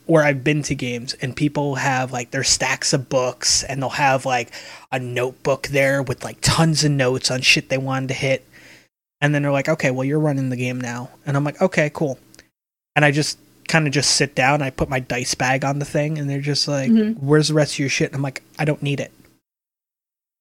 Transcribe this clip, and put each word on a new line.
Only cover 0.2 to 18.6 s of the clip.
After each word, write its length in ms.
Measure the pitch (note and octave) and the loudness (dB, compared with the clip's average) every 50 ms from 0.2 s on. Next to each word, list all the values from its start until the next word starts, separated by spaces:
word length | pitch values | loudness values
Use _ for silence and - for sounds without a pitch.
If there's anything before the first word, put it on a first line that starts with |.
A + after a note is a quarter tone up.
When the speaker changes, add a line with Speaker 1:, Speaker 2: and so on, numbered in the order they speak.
Speaker 1:
I've 220 | D3 D3 C#3+ C3 B2 | 4 4 2 2 2
been 180 | D3+ D3+ D3+ C3+ | 0 0 0 0
to 120 | - D3 | -4 -4
games 380 | - C3+ B2 A#2+ A#2+ A#2+ C#3 - | -4 -4 -6 -6 -6 -8 -10 -8
and 200 | - - B2+ A#2+ | -6 -6 -6 -4
people 400 | - D3 D3 D3 D3+ C#3+ C#3+ C3+ | 0 -2 0 0 0 -2 -2 -2
have, 360 | B2+ C3+ C#3+ C3 C3 C3 B2+ | -2 -2 0 0 -2 -2 -4
like, 180 | C3+ - B2 - | -4 -6 -6 -6
their 120 | - C3+ A#2+ | -4 -2 0
stacks 480 | - - - - - C4+ - - - - | 0 0 0 0 -2 -4 -4 -2 0 0
of 140 | C#3+ B2 - | -2 0 0
books, 540 | C#3 C3 B2+ B2 - - - - - - - | 0 0 0 0 -4 -4 -2 0 0 0 -2
and 180 | - - C#3 | -4 -4 -4
they'll 80 | C3+ A#2+ | -4 -4
have, 360 | - - D3 C#3 C3 C3 B2+ | -2 0 2 2 2 2 0
like, 260 | C3+ B2+ B2 A#2 - - - - - - - - - | 0 -2 -2 -2 -6 -10 -18 -18 -18 -20 -20 -12 -8
a 80 | - C3 | -6 -6
notebook 680 | B2+ B2 A#2+ B2 B2 C3 B2+ - - D3+ C3 - - - | -6 -4 -4 -4 -4 -4 -4 -4 -2 0 0 0 -2 -2
there 340 | C#3 C#3 C3+ C3+ C#3 C#3 C3 | 0 2 2 2 2 0 -2
with, 200 | A#2+ B2+ - - | -4 -6 -6 -8
like, 140 | A#2 A#2+ - | -12 -8 -2
tons 420 | - - - - E3 E3 D#3 C#3+ D3+ | 0 0 2 4 4 4 4 2 2
of 80 | D3 | 2
notes 400 | C#3+ C#3 C3 B2+ B2+ B2 - - | 2 2 2 2 0 0 -2 -2
on 100 | C3 B2+ | -2 0
shit 280 | C3 - - D#3+ - - | 4 4 4 4 2 0
they 80 | C3+ | -2
wanted 320 | C3+ C3+ C3+ C3 C3 C3 B2+ | -2 -2 -2 -2 -2 -4 -4
to 40 | C3 | -4
hit. 320 | - - C3+ C3 B2+ - _ - - - - - - _ _ _ _ _ _ _ - | -2 0 0 0 -2 -4 _ -20 -20 -20 -20 -20 -20 _ _ _ _ _ _ _ -2
And 120 | D3 D3 D3 | 0 2 2
then 80 | C#3+ | 2
they're 100 | C#3+ C#3+ | 2 2
like, 160 | C#3 C#3 C3+ D#3 | 0 0 2 0
"Okay, 200 | D#3+ - - C#3 | 0 0 0 0
well, 140 | B2+ C3 C3 | 0 0 0
you're 140 | C3+ D3 D#3 | 0 2 2
running 300 | D#3 D3+ C#3 C3+ C3 C3 | 2 2 0 0 -2 -2
the 60 | B2+ | -2
game 220 | B2 B2+ B2 B2+ B2+ | -2 -2 -4 -4 -4
now." 300 | B2 A#2+ A#2+ B2 B2 - - - - | -6 -6 -8 -8 -10 -12 -16 -10 -4
And 100 | D3 C#3 | -2 0
I'm 80 | C#3+ D3 | 0 0
like, 140 | D3 C#3+ - | -2 -2 0
"Okay, 280 | F#3+ F3+ - F3 D3+ D3+ | 0 0 2 2 0 0
cool." 280 | - - E3 C#3+ B2 - _ _ - - - _ _ _ _ _ _ _ _ _ - | 0 -2 -4 -4 -4 -8 _ _ -20 -20 -20 _ _ _ _ _ _ _ _ _ 2
And 80 | D3 D3 | 4 4
I 60 | D3 | 4
just 280 | C#3 D3+ C#3 - - - _ _ _ _ - | 4 4 0 -2 -4 -10 _ _ _ _ -4
kinda 220 | - - E3 D#3 C#3+ | 0 0 2 2 2
just 220 | C3 D3 B2 - | 0 0 0 2
sit 240 | - - D3 C3 - | 2 0 0 0 0
down, 260 | - C3 C3 D3 D3+ | 2 4 4 4 2
I 80 | C#3+ C3+ | 0 -2
put 200 | - - E3 D3 | -2 -4 -4 -2
my 100 | C#3 C3 | -2 -4
dice 340 | C3 - B2+ B2 B2+ - - | -4 -4 -4 -4 -4 -4 -4
bag 300 | - C3+ B2 C3 C#3 D3 | -2 0 0 0 0 0
on 140 | C3+ C#3+ C#3+ | -2 -2 -4
the 60 | C#3+ | -4
thing, 340 | - - D#3 D3 D3+ D#3+ D3+ | -4 -2 -2 -2 -2 -2 -4
and 100 | C#3+ C#3 | -4 -4
they're 100 | C#3 C#3 | -4 -4
just 260 | C#3 D3 C#3+ C#3 - | -2 -2 -2 -2 -2
like, 240 | D3 C#3+ C#3 C3+ A#3 | -2 -2 0 2 4
Speaker 2:
Mm-hmm. 340 | A3 A3+ G#3+ G#3+ A3+ C#3+ C#3 | 4 4 4 2 -2 -2 2
Speaker 1:
"Where's 220 | C#3 D3+ D3+ D3+ | 4 6 6 6
the 60 | D3 D3+ | 4 2
rest 180 | D#3 D3 - - | 2 2 0 0
of 60 | - | -2
your 100 | C#3+ B2+ | -2 0
shit?" 180 | - - D#3+ - | 0 0 -2 -2
And 60 | - | -2
I'm 40 | C3+ | -4
like, 220 | C#3+ C#3 - - - _ - | -6 -6 -8 -10 -16 _ -6
"I 60 | - | -2